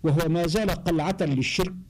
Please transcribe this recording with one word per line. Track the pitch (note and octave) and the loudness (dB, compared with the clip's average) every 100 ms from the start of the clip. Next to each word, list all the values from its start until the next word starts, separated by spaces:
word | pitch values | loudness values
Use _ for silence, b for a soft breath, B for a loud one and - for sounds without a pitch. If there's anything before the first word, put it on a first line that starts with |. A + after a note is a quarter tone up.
وهو | E3 D3 E3 | 2 2 2
ما | E3 F3 | 2 2
زال | F#3 G#3 | 0 0
قلعة | E3+ F3 E3 D#3 G3 | -2 0 0 0 -2
للشرك، | D#3+ C3+ C3 - F3+ F#3 | 0 0 0 0 -2 -4